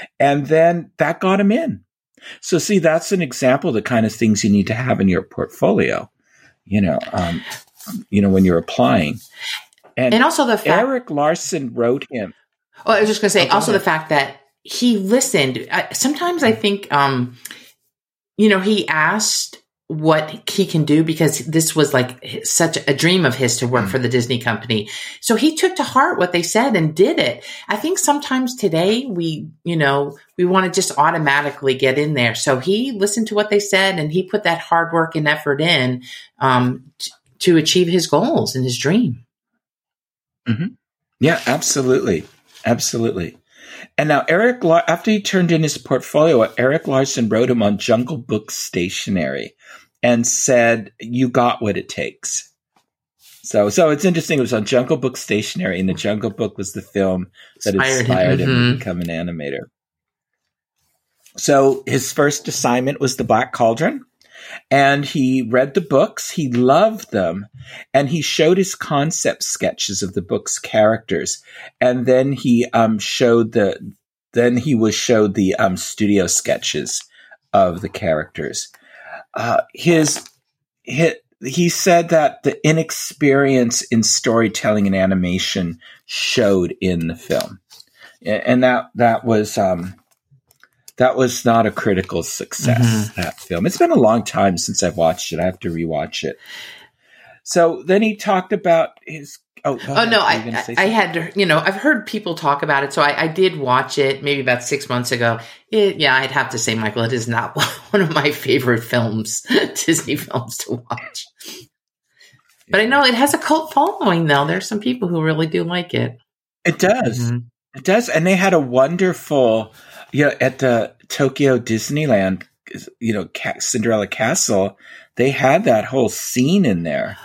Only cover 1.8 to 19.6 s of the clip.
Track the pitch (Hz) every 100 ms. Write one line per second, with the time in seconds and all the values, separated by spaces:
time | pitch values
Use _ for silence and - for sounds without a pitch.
1.8 | _ _ _ _ - - - 170 - 202
2.8 | 160 160 - 196 151 - 131 131 175 110
3.8 | - 120 110 - 113 104 110 101 95 113
4.8 | 127 107 98 87 - - - - - 202
5.8 | 67 50 - _ _ _ _ _ - 104
6.8 | 95 71 - 101 87 85 - - - _
7.8 | - 87 - 101 101 95 92 85 - -
8.8 | 123 120 76 107 - - - - - _
9.8 | _ - 127 220 277 320 262 214 147 170
10.8 | 247 262 - 147 147 170 - 170 131 120
11.8 | 117 135 - 123 95 - _ _ _ -
12.8 | - 202 214 214 202 190 - 202 214 196
13.8 | 185 156 - 147 - - _ _ - -
14.8 | 247 214 190 240 262 180 131 127 - 185
15.8 | - - 254 302 349 349 254 220 208 202
16.8 | - 143 139 131 123 - - - - _
17.8 | _ _ _ _ _ - 214 196 285 214
18.8 | 151 156 156 208 214 - - -